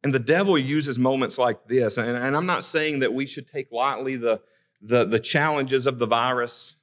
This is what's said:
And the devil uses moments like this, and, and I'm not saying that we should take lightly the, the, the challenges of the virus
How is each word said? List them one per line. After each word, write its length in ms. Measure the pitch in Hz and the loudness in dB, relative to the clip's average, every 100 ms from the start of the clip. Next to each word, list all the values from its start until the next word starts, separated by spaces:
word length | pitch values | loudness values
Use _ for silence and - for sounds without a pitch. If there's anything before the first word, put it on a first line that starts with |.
And 100 | 143 | 0
the 60 | 131 | 0
devil 400 | 117 165 196 165 | 2 2 4 2
uses 400 | 131 151 143 127 | 2 -2 -2 0
moments 400 | 127 135 113 - | 2 2 0 0
like 280 | 123 110 - | 0 0 0
this, 300 | 127 113 110 | 2 2 0
and, 180 | 113 | -4
and 220 | 120 131 143 | -2 0 0
I'm 80 | |
not 180 | 180 175 | 0 -2
saying 360 | - 160 156 143 | -2 -2 0 0
that 160 | 131 | 0
we 120 | 123 139 | -2 -6
should 220 | - 131 | -10 -10
take 240 | 143 - | -10 -8
lightly 440 | 117 135 120 131 131 | -2 -2 -2 -6 -2
the, 260 | 117 107 _ _ _ _ | 0 -2 _ _ _ _
the, 220 | 107 120 | 0 2
the 140 | 101 113 | 4 0
challenges 680 | - 151 156 151 131 135 131 | 0 0 2 0 0 0 0
of 120 | 123 | -2
the 80 | 117 | 0
virus 720 | 117 127 123 120 - - _ | 2 2 0 -4 -8 -14 _